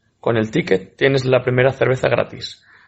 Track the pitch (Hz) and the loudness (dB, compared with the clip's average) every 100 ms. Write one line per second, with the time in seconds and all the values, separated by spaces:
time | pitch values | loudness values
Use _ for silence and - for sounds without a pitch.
0 | _ _ - 117 110 147 - 95 - - | _ _ -2 -2 -2 -2 0 -2 -2 -2
1 | 135 135 131 127 123 123 131 - 123 127 | 0 2 2 0 2 2 2 2 0 0
2 | 131 117 - 120 - - _ _ | 0 0 -2 -8 -16 -18 _ _